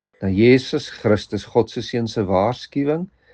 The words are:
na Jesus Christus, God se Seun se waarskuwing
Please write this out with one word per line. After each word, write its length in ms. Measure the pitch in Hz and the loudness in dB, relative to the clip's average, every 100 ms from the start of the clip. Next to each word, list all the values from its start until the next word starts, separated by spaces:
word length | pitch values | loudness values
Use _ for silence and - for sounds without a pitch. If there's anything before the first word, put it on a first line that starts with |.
| _ _ | _ _
na 80 | 95 | -4
Jesus 600 | 95 117 127 127 151 - | 2 6 4 2 -6 -8
Christus, 540 | - 110 104 - 104 | -6 0 0 0 -8
God 260 | - - 107 | -2 0 0
se 120 | - | -4
Seun 260 | - 120 113 | -6 -4 -4
se 160 | - | -4
waarskuwing 880 | 95 92 104 127 - 139 143 156 185 _ _ | 0 2 0 -2 -8 -4 -2 -2 -4 _ _